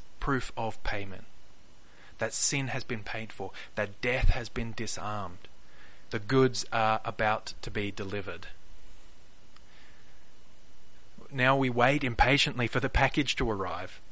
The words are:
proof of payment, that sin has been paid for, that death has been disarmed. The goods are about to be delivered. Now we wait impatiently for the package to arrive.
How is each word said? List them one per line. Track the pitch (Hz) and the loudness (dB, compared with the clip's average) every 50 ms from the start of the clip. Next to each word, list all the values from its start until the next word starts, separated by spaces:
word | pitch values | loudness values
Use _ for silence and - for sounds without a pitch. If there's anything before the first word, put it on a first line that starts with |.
| - - - - | -6 -6 -6 -2
proof | - 143 139 127 - - - - | 0 2 2 2 0 -2 -2 -2
of | 117 113 101 - - | -2 0 0 2 2
payment, | - 113 104 101 98 95 90 - - - - - - - - - - - - - - - - - - - - | 2 2 2 0 0 -2 -4 -6 -6 -8 -8 -8 -8 -10 -12 -12 -14 -14 -14 -14 -14 -16 -16 -14 -14 -6 -4
that | 117 110 - | -2 -2 0
sin | - - - 147 139 135 127 | 0 0 2 2 0 0 0
has | 113 135 - | -2 -2 -2
been | - 127 110 101 | -2 -4 -4 -4
paid | - - 110 113 107 | -4 -4 -4 -6 -6
for, | - - 98 92 - - - - - | -6 -6 -6 -6 -8 -8 -10 -6 -2
that | - 104 101 104 - | -2 -2 -2 -2 -2
death | - 123 123 127 123 - | -2 0 2 8 8 8
has | - 127 117 110 | 8 8 4 -2
been | - 123 117 117 110 | -2 -2 -2 -2 -2
disarmed. | - 117 104 - - - 104 107 104 98 87 87 - - - - - - - - - - - - - - - | -2 -2 -2 -2 -2 -2 -2 -2 -2 -4 -4 -6 -8 -8 -8 -10 -10 -10 -8 -8 -8 -8 -8 -8 -8 -6 -4
The | - 113 | -4 -4
goods | 104 101 135 131 131 131 127 - - - | 0 4 6 6 6 6 6 2 -2 0
are | - 117 110 110 110 110 - | 2 2 4 4 4 2 0
about | 117 113 - 113 107 107 107 - - - - | -2 -2 2 2 2 2 2 -2 -6 -6 -6
to | - 113 | -4 -4
be | 101 107 101 101 | -2 -2 -2 -2
delivered. | 98 - 104 98 98 104 95 101 87 87 95 - - - - - - - - - - - - - - - - - - - - - - - - - - - - - - - - - - - - - - - - - - - - - - - - - - - - - - - - - | -2 -4 -4 -2 -2 -2 -4 -4 -4 -6 -6 -6 -6 -6 -6 -4 -4 -4 -4 -4 -4 -6 -8 -8 -10 -10 -10 -10 -10 -10 -10 -10 -10 -10 -10 -10 -10 -10 -10 -8 -8 -8 -8 -6 -6 -6 -6 -6 -6 -6 -6 -6 -8 -8 -8 -6 -6 -4 -4 -4 -6 -6 -8 -8 -8 -8 -8 -4
Now | 143 135 123 131 135 139 | 0 4 4 6 6 6
we | 135 127 | 4 4
wait | 120 117 120 131 143 147 - | 6 6 6 6 6 4 2
impatiently | 123 117 - - 123 135 139 - 147 127 123 123 113 | 2 4 4 6 6 6 6 4 2 2 0 0 0
for | - 127 | 2 0
the | 107 - | 0 2
package | - 127 135 127 - 156 139 - - - | 4 4 4 4 4 2 2 2 0 0
to | 131 117 | 0 0
arrive. | 107 98 95 87 82 85 92 90 - - - - | 0 0 -2 -2 -4 -4 -6 -6 -8 -8 -8 -8